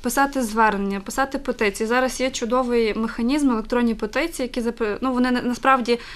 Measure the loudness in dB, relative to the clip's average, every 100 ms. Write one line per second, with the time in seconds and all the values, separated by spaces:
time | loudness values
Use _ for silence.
0 | -4 0 2 0 -2 2 2 2 -2 -2
1 | -4 -2 -2 -2 -4 0 0 0 0 2
2 | 0 0 -2 -2 0 0 2 2 2 0
3 | -2 -2 0 2 4 2 0 0 2 0
4 | -2 -2 -2 -4 -4 -2 -4 -2 -4 -2
5 | -2 0 2 0 -2 0 2 2 2 -2
6 | -2